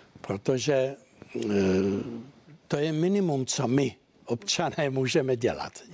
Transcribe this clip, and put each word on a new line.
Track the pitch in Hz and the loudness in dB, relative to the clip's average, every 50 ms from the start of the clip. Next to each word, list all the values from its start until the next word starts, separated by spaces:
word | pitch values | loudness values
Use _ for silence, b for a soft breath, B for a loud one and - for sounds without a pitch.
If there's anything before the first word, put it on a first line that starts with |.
| B B B - | B B B -18
protože, | - - 101 98 - - 135 127 113 147 143 | -8 -6 -6 -2 0 0 0 0 0 2 2
eh, | 135 131 135 139 - - _ _ - - - - 120 117 107 104 98 95 95 92 95 98 101 98 101 - - 117 113 117 135 - - - - 147 - _ _ | 2 2 0 -4 -8 -16 _ _ -20 -20 -12 -10 -6 -2 0 2 4 4 4 4 4 2 2 0 -2 -4 -6 -10 -12 -14 -16 -20 -20 -20 -20 -20 -20 _ _
to | - | -2
je | 143 147 160 | 0 0 0
minimum, | 156 156 165 185 202 202 196 170 147 135 131 | 0 0 2 2 2 2 2 2 0 0 -2
co | - - - 135 117 | -2 -2 -2 0 2
my, | 123 139 139 127 - - _ _ _ _ - | 2 2 2 2 -2 -8 _ _ _ _ -6
občané, | - 120 117 - - - - 175 170 - - 151 139 | -6 -6 -4 -2 -4 -2 0 0 -2 0 -2 -2 0
můžeme | 131 135 131 123 - 165 135 131 127 | 0 0 -2 2 2 2 2 2 0
dělat. | 117 113 110 - - - - - - - - | 2 2 0 0 0 -8 -10 -10 -16 -18 -8